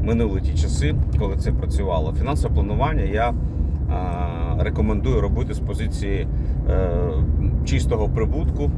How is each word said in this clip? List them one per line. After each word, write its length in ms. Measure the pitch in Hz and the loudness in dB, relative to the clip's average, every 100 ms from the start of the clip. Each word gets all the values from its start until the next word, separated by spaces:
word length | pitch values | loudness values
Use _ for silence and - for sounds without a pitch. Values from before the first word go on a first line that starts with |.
минули 380 | 101 117 113 95 | 0 0 2 0
ті 120 | - | 0
часи, 420 | - - - 139 - - - | 0 0 0 0 0 0 0
коли 180 | - - | 0 0
це 140 | - | 0
працювало. 640 | - - - 98 82 98 | -2 0 -2 0 -2 -2
Фінансове 420 | - - 151 - - | -2 0 0 0 0
планування 480 | - - 143 156 | 0 0 0 0
я, 260 | 95 104 117 | 0 0 0
е, 60 | 117 - - - - - 92 90 87 85 82 82 - | 0 -4 -2 -2 -2 -2 -2 -2 -2 -4 -2 -2 0
рекомендую 580 | - - 107 104 131 127 | 0 2 2 2 2 2
робити 320 | - - - | 2 0 0
з 60 | - | -2
позиції, 680 | - - 113 - - - - - - - - | -4 -2 -2 -2 -2 -2 -2 -2 -2 0 0
е, 200 | 92 92 87 87 - 80 - - - - | 2 2 0 0 0 2 2 2 0 2
чистого 440 | - - 220 104 | 2 2 2 0
прибутку 640 | - 110 151 165 - 220 | 2 0 0 0 0 0